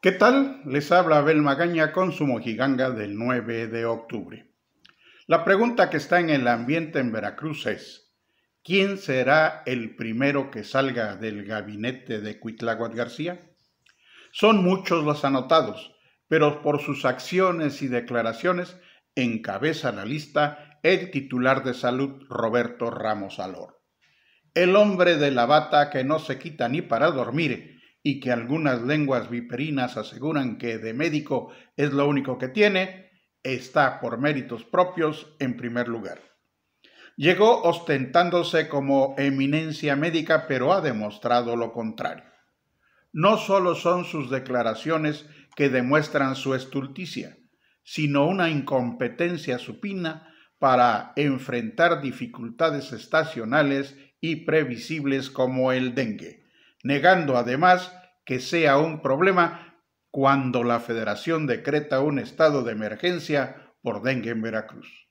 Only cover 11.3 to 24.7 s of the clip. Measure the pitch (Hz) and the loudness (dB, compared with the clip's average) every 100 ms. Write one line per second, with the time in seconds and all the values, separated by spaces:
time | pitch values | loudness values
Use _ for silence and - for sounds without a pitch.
11.3 | 104 101 107 98 104 117 131 - 110 104 | -8 -8 -8 -8 -8 -8 -8 -8 -8 -8
12.3 | 107 113 110 117 110 117 113 117 - 160 | -10 -12 -6 -4 -2 -4 -4 -6 -6 -8
13.3 | 180 _ _ _ _ _ _ _ - - | -8 _ _ _ _ _ _ _ -20 -18
14.3 | - 214 214 180 185 185 170 151 147 139 | 2 4 6 4 2 0 0 0 0 0
15.3 | 135 127 160 123 - - _ _ _ _ | 0 4 4 4 -6 -16 _ _ _ _
16.3 | 160 151 147 147 143 - 139 127 - - | 4 4 2 -2 -2 -2 -2 -2 -2 -2
17.3 | 180 185 170 151 135 135 123 120 120 113 | 0 2 2 -4 -4 -4 -4 -2 -2 -2
18.3 | 113 175 180 180 - _ _ _ - 123 | -2 -2 -2 -4 -14 _ _ _ -2 -2
19.3 | 113 110 98 151 151 131 101 104 151 - | -2 -6 -2 -2 -2 -4 -4 -6 -8 -4
20.3 | 156 147 147 - _ 160 185 180 143 127 | 0 0 -2 -20 _ 2 2 0 -8 -4
21.3 | 123 127 131 131 120 123 127 139 139 - | 0 2 2 0 -2 -2 -2 -4 -6 -10
22.3 | 120 113 120 117 - 117 113 107 104 98 | -2 0 2 0 -4 -6 -4 -4 -4 -6
23.3 | - 95 87 90 _ _ _ _ _ _ | -8 -10 -10 -16 _ _ _ _ _ _
24.3 | _ _ - 180 | _ _ 2 4